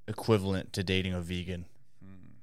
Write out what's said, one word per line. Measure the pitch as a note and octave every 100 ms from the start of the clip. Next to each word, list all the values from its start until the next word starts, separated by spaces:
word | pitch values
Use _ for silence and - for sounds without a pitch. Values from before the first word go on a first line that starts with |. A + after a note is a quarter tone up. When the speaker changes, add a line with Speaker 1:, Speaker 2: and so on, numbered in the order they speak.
| -
Speaker 1:
equivalent | - - G#2+ F#2+ F#2+ -
to | G2+
dating | F#2 F#2+ F#2
a | F2+
vegan? | E2+ F2+ F2 F2 E2+ - - -
Speaker 2:
Hmm. | F#2+ F#2+ F2 -